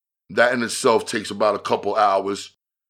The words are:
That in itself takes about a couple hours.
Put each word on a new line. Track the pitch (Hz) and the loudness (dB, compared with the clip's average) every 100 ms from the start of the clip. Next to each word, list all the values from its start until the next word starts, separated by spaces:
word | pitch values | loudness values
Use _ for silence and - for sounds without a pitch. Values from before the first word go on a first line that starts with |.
| _ _ - | _ _ -6
That | 104 120 | 2 2
in | 127 | 2
itself | 117 - 127 110 | -2 0 2 2
takes | - 117 98 | 0 -6 -6
about | 101 107 101 | -2 0 0
a | |
couple | - 113 101 104 | -2 -2 0 0
hours. | 104 98 98 101 - _ _ _ _ | 2 2 0 -6 -10 _ _ _ _